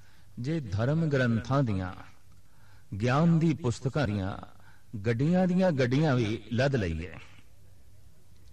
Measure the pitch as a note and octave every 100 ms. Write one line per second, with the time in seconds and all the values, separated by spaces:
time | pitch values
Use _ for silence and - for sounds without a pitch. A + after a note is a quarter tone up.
0 | - - - - B2 E3 A2+ G2 B2 D#3+
1 | E3 C#3 B2 A2+ - C#3 A#2+ F#2+ F2+ -
2 | - - - - - - - - - G2
3 | A#2+ C#3 E3+ D#3+ E3 C3+ B2 - C3+ D#3
4 | A2+ G#2 F#2+ - - - - - - G#2+
5 | G#2+ A#2 D3+ F3+ F#3 F3+ F#3 C3+ B2 C3+
6 | D#3+ B2 G#2 A2+ - A2+ C3+ C3 F2+ D#2+
7 | F2 D2 - - - - - - - -
8 | - - - - -